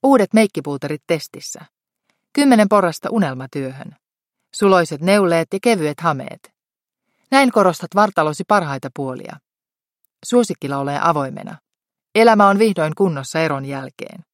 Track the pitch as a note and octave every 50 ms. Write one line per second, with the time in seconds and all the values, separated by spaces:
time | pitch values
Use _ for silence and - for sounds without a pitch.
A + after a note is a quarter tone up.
0 | - C4+ C#4 B3 G3+ - - G#3+ A3 G3+ _ - C#3 D3+ C#3+ C3+ - C#3+ D3 D3+
1 | _ - E3+ D3+ - - - - - - - - D#3 _ _ _ _ _ _ _
2 | _ _ _ _ _ _ _ - C#4+ C#4 B3+ G#3+ G#3+ G3 G#3+ G3+ F#3+ F3 E3 -
3 | - - - A3+ F#3+ C#3+ C3 B2+ B2+ B2+ - C#3+ C3+ C3 C3 C3+ - - - _
4 | _ _ _ _ _ _ _ _ _ _ _ - G#3+ G3 F#3+ F3+ E3+ D#3+ D#3+ C#3+
5 | D#3 F3+ G3 G#3 G3 - F3 E3 E3 _ - G3 - B3 A#3 G3 D#3 D3+ D3 -
6 | D#3+ E3+ D3+ C3 C3 C3+ - - _ - _ _ _ _ _ _ _ _ _ _
7 | _ _ _ _ _ _ - C4+ C#4 B3+ - A3+ G3 F#3 E3 - - E3 - G3+
8 | G#3 A3 - - D#3 D3+ D3+ - F3 _ G#3 G#3 F3 D3+ C#3 C3+ - C3+ _ -
9 | C#3 C3 B2+ - - - - - _ _ _ _ _ _ _ _ _ _ _ _
10 | _ _ _ _ - - - B3 A#3 - - _ - C#3 C#3 C#3 C#3 C#3 C#3+ C#3+
11 | - E3 E3 D3+ C3+ C3+ C#3 - - - E3 - _ _ _ _ _ _ _ _
12 | _ _ _ G#3+ A3+ A#3 A3 G#3 G#3 G3 G3 G3 A3 A3 G3 F3 D#3 D#3 D3+ -
13 | G3 F#3+ D#3+ C#3 C3 - - E3 E3 D#3+ D3 C3+ C3+ C3+ C#3 C3+ C3+ C3 C3+ -
14 | - - - - E3 _